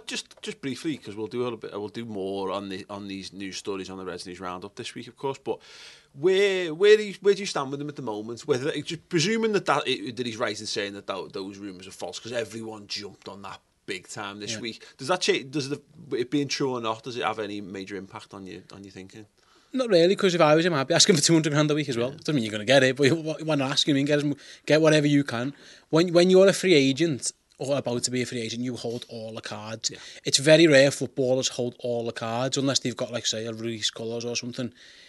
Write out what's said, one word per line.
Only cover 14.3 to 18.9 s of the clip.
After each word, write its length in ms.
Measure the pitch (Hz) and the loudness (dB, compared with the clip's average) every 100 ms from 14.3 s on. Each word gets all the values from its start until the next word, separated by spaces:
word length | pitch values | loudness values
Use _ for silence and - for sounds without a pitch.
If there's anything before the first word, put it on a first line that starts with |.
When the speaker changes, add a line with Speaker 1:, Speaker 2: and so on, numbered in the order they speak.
| 101 | -10
Speaker 1:
this 140 | 104 | -10
Speaker 2:
Yeah. 60 | 107 | -8
Speaker 1:
week. 240 | 117 110 - - | -10 -12 -18 -10
Does 120 | 135 | -4
that 100 | 180 | 0
cha-, 240 | - 175 135 | 0 0 -2
does 180 | 147 135 | -6 -6
the, 140 | 143 - - 139 | -8 -10 -20 -6
it 180 | 123 123 | -6 -2
being 160 | 147 143 | -2 -2
true 240 | - 139 | -2 -4
or 80 | 123 | -2
not, 240 | 113 113 | -4 -4
does 140 | 131 120 | -8 -4
it 60 | |
have 160 | 87 110 | -4 -4
any 200 | 101 104 | -6 -8
major 380 | 95 98 95 101 | -10 -10 -10 -10
impact 360 | 95 110 - | -12 -16 -16
on 120 | 101 92 | -16 -14
you, 160 | 90 95 | -16 -18
on 80 | 98 | -20
your 60 | 98 | -18